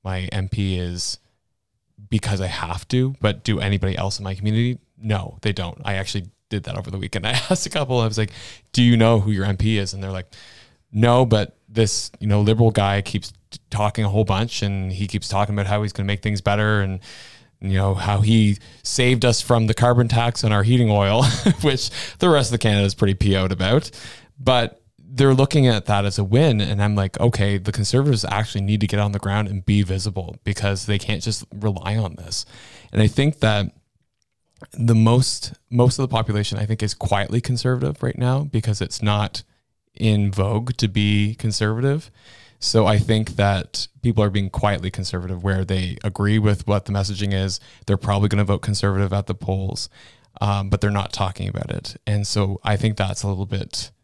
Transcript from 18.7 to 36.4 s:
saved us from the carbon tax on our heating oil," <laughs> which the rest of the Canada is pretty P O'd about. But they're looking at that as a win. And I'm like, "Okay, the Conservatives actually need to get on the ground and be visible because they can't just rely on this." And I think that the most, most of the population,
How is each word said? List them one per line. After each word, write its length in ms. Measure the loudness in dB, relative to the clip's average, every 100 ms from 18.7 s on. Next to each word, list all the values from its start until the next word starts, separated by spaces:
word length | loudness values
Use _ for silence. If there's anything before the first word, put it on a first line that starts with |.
| -14
saved 420 | -6 0 2 2 2
us 160 | 0
from 260 | 2 2 2
the 60 |
carbon 340 | 2 4 4 4
tax 360 | 2 0 0
on 80 | 2
our 120 | 2
heating 260 | 4 4 4
oil," 340 | 4 4 4
<laughs> 380 | 2 2 0 2
which 280 | 2 0 -4 -8 -12 0
the 100 | 4
rest 180 | 4 2
of 40 |
the 60 | 0
Canada 260 | 2 2 2
is 100 | 2
pretty 200 | 0 2
P 200 | 2 2
O'd 160 | 0
about. 380 | 0 2 2 0 -16 -20 -20 _ -4
But 420 | 2 2 2 -6 _ _
they're 360 | -14 2 4
looking 320 | 6 4 4 4
at 200 | 2 2
that 180 | 0
as 160 | 0 -2
a 40 |
win. 380 | 2 4 4 2
And 200 | 0 0
I'm 120 | 0 2
like, 240 | -2 0
"Okay, 380 | 0 2 0 0
the 140 | -2
Conservatives 520 | -2 0 2 2 0 0
actually 360 | -4 -2 -4
need 200 | 0 0
to 60 | 2
get 120 | 0
on 140 | 0
the 60 | -2
ground 280 | -2 -2 -2
and 180 | -4 2
be 160 | 2
visible 540 | 2 -2 -4 -6 -8 -8
because 420 | -6 -2 -2 -2 -2
they 140 | -2
can't 240 | -2 -4
just 200 | -4 -6 -10
rely 440 | -4 -4 -4 -4 -2
on 180 | -4 -8
this." 300 | -10 -10 -10 -20 -20 -20 -6
And 100 | 2
I 60 | 2
think 320 | 4 0 2
that 320 | 0 0 -4 _ _ _ _ _ _ _ _ _ -18
the 240 | -2 2 4
most, 580 | 6 4 2 -4 -10 -16 _
most 300 | 2 2 2
of 40 |
the 100 | -2
population, 440 | 0 0 -2